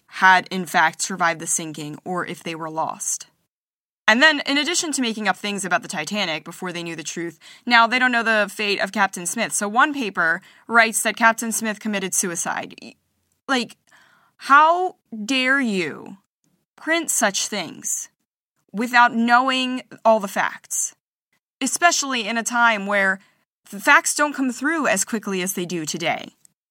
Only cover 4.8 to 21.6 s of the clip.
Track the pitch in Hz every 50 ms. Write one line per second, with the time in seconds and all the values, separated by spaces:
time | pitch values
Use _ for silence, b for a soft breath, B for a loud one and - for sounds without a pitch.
4.8 | 359 311 262 269 254 226 214 220 214 196 185 - - 202 202 190 196 175 180 165
5.8 | 170 160 190 156 156 - 202 208 190 170 151 156 - 170 165 - 190 180 170 170
6.8 | 170 170 165 160 156 - - 175 165 170 160 _ B B B B B 240 240 233
7.8 | 233 220 247 254 254 247 240 233 220 226 220 214 202 196 - - 214 202 196 -
8.8 | - 196 - 220 196 190 - 185 175 175 - 233 208 - - - 208 202 208 247
9.8 | 294 302 285 277 233 196 - 180 170 160 165 190 b b b b b b 226 233
10.8 | 226 226 214 - - 220 202 - 233 226 226 - 240 226 208 - 226 220 202 208
11.8 | - 220 208 196 190 180 - - - 180 170 - - 170 - - - - - -
12.8 | - 113 - _ _ _ _ _ _ _ _ _ _ - 269 247 226 - - _
13.8 | _ b b b b b b b b b b b - - 269 285 311 320 349 359
14.8 | 370 359 - _ _ _ 233 214 202 220 269 262 254 254 269 277 262 226 196 185
15.8 | 165 139 - - - - 196 - _ _ _ _ _ _ _ _ _ _ _ -
16.8 | - 302 330 339 311 - - - 226 202 190 - - - 214 196 165 135 - -
17.8 | - - - - - - _ _ _ _ _ _ _ _ _ _ _ _ - 196
18.8 | 247 240 247 240 240 240 226 226 233 240 240 247 262 262 254 254 254 254 254 254
19.8 | - - - - - 226 220 214 196 196 - 196 139 - - - - - - -
20.8 | - - - _ _ _ _ _ _ _ _ _ _ _ _ -